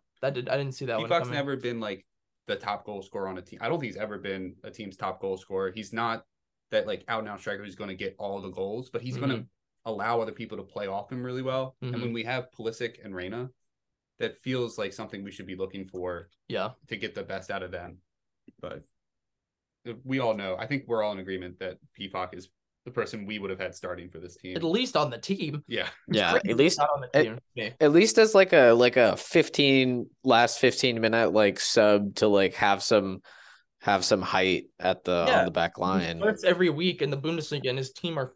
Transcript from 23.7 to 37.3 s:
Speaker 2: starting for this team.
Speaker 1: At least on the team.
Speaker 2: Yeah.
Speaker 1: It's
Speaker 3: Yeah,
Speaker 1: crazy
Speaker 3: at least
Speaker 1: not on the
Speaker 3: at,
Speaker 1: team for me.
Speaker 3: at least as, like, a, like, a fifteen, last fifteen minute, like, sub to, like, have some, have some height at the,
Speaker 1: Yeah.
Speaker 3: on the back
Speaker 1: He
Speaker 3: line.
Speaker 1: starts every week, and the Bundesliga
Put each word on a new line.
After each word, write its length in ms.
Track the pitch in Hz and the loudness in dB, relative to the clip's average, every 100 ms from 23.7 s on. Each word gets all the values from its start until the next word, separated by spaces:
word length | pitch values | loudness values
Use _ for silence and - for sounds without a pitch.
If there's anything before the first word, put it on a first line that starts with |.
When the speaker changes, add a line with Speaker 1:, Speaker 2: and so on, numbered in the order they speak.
Speaker 2:
starting 360 | - 90 90 87 | -8 -10 -10 -12
for 80 | 82 | -16
this 180 | 90 - | -18 -16
team. 200 | 92 165 | -10 -4
Speaker 1:
At 60 | |
least 340 | 165 214 254 156 | -2 0 0 0
on 140 | 143 | -2
the 80 | 117 | -4
team. 440 | - 196 151 143 - | -6 -4 -4 -8 -6
Speaker 2:
Yeah. 220 | 113 - - - | -6 -6 -8 -2
Speaker 1:
It's 100 | 107 | 0
Speaker 3:
Yeah, 140 | 87 | 2
Speaker 1:
crazy 180 | 90 101 | 2 2
Speaker 3:
at 60 | 117 | 4
least 220 | 156 139 | 4 4
Speaker 1:
not 120 | 147 | 0
on 60 | 143 | 0
the 160 | 127 - | 0 2
Speaker 3:
at, 60 | |
Speaker 1:
team 120 | 113 117 | 2 -2
for 60 | - 123 | -12 -8
me. 160 | 104 - | -8 2
Speaker 3:
at 120 | 151 | 6
least 260 | 165 220 - | 8 6 6
as, 160 | 220 | 8
like, 180 | 202 190 | 8 8
a, 200 | 165 123 | 8 10
like, 240 | 117 123 127 | 10 8 6
a 200 | 110 90 | 4 4
fifteen, 920 | - 170 - - 143 135 127 123 - _ | 2 2 4 2 4 6 4 0 -6 _
last 360 | 131 117 120 - | 4 6 6 4
fifteen 420 | 127 - 131 113 | 2 4 0 2
minute, 320 | 110 113 104 | 2 4 4
like, 280 | 104 101 - | 6 4 2
sub 540 | - 117 104 104 101 - | 2 6 6 6 2 2
to, 120 | 107 | 4
like, 260 | 101 95 | 6 4
have 280 | - 104 98 | 4 2 2
some, 380 | - 107 95 92 - - - - _ _ | 4 2 2 -6 -14 -20 -20 -20 _ _
have 240 | - 98 | 2 2
some 160 | 87 101 | 4 2
height 440 | 90 95 95 87 - - | 2 2 2 2 -2 -4
at 260 | 90 92 | -2 -2
the, 200 | - 87 85 | 0 2 4
Speaker 1:
Yeah. 120 | 214 | 2
Speaker 3:
on 40 | 95 | 2
the 40 | |
back 220 | 82 85 - | 0 -2 0
Speaker 1:
He 60 | |
Speaker 3:
line. 360 | 92 190 170 165 | 0 0 -2 -2
Speaker 1:
starts 260 | 208 208 | -2 0
every 240 | 185 175 180 | 0 2 2
week, 300 | 147 180 - | 2 -2 -2
and 100 | 143 | -4
the 60 | 139 | -2
Bundesliga 480 | 156 | -4